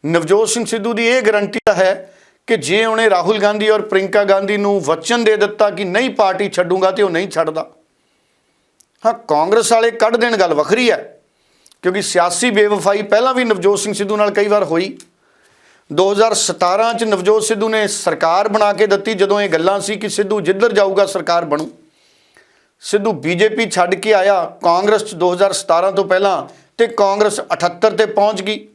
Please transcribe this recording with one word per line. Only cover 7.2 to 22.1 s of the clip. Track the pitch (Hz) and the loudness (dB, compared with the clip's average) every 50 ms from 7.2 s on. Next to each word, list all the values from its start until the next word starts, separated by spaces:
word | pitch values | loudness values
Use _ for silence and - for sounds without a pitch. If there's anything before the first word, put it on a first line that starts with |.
| 190 190 | -4 -4
ਛੱਡਦਾ। | - 160 165 156 156 160 - - _ _ _ _ _ _ _ _ _ _ _ _ _ _ _ _ _ _ _ _ _ _ _ _ _ _ _ | -4 -4 -4 -2 -4 -6 -10 -10 _ _ _ _ _ _ _ _ _ _ _ _ _ _ _ _ _ _ _ _ _ _ _ _ _ _ _
ਹਾਂ, | 220 226 | -2 -2
ਕਾਂਗਰਸ | 226 - - 156 147 156 180 208 226 220 - | -2 -4 -2 0 0 2 2 2 2 2 2
ਵਾਲੇ | 233 226 226 233 226 | 2 2 2 0 0
ਕੱਢ | 226 - 220 233 233 | 0 0 0 2 0
ਦੇਣ | 226 240 226 202 | 0 0 2 2
ਗੱਲ | 190 170 156 | 2 2 2
ਵੱਖਰੀ | 143 151 151 190 233 254 240 | 0 0 0 0 0 2 0
ਹੈ, | 185 131 - - - _ _ _ _ _ _ _ _ _ _ _ - _ - | 0 0 -4 -14 -20 _ _ _ _ _ _ _ _ _ _ _ -20 _ -4
ਕਿਉਂਕਿ | 180 185 208 196 | -4 -2 -2 -4
ਸਿਆਸੀ | - - 180 170 175 175 - 240 247 | -2 0 0 0 0 0 -2 -2 0
ਬੇਵਫਾਈ | 214 202 208 208 208 196 160 196 202 214 208 | 2 2 2 2 2 0 0 0 0 0 0
ਪਹਿਲਾਂ | 208 - 214 240 262 262 | 0 0 2 2 2 0
ਵੀ | 247 254 | 0 0
ਨਵਜੋਤ | 233 214 185 170 196 202 196 | 0 -2 0 2 0 0 0
ਸਿੰਘ | 202 214 202 | -2 -6 -4
ਸਿੱਧੂ | - 208 196 214 208 | -6 -4 -4 0 0
ਨਾਲ | 208 208 | 0 0
ਕਈ | 202 208 202 208 | 0 0 0 2
ਵਾਰ | 208 208 190 | 2 0 0
ਹੋਈ। | 151 160 170 185 196 - - - _ _ _ _ _ _ _ _ _ _ _ _ _ _ _ _ _ | 0 -2 -2 -4 -4 -8 -14 -20 _ _ _ _ _ _ _ _ _ _ _ _ _ _ _ _ _
ਦੋ | 147 151 185 196 | -2 0 0 0
ਹਜ਼ਾਰ | 208 196 220 226 208 | 4 2 2 2 2
ਸਤਾਰਾਂ | - - - 175 - 185 175 185 202 226 233 233 | 0 -2 -4 -2 -2 0 0 2 2 0 0 0
'ਚ | 233 233 | -2 -2
ਨਵਜੋਤ | 220 208 185 180 190 214 220 208 | -2 -2 0 2 2 2 2 2
ਸਿੱਧੂ | 208 220 202 208 226 | 0 -2 0 -2 -2
ਨੇ | 220 220 214 196 | 0 0 -2 -2
ਸਰਕਾਰ | - - - 180 160 160 - 165 170 185 208 214 | -4 -4 -2 -4 -2 0 0 0 2 2 0 0
ਬਣਾ | 202 214 208 208 202 | 0 2 2 2 2
ਕੇ | 170 214 208 | 2 2 2
ਦਿੱਤੀ, | 202 196 196 226 220 | 2 0 0 -2 0
ਜਦੋਂ | 180 196 196 202 208 | 0 0 2 2 0
ਇਹ | 202 190 | 0 0
ਗੱਲਾਂ | 165 160 165 185 196 202 | 0 0 2 2 0 0
ਸੀ | 185 196 214 | -2 -6 -6
ਕਿ | 202 208 208 | -6 -6 -6
ਸਿੱਧੂ | - - 208 190 214 208 | -4 -4 -2 -2 -2 -2
ਜਿੱਧਰ | 180 156 190 190 220 233 - | 0 -2 0 2 0 2 2
ਜਾਊਗਾ | - 202 196 190 190 196 | 2 2 2 2 0 0
ਸਰਕਾਰ | 190 - 190 165 175 170 170 165 | 0 0 -6 -4 -2 -2 -2 0
ਬਣੂ। | 156 143 147 156 - - _ _ _ _ _ _ _ | -2 -4 -6 -6 -10 -14 _ _ _ _ _ _ _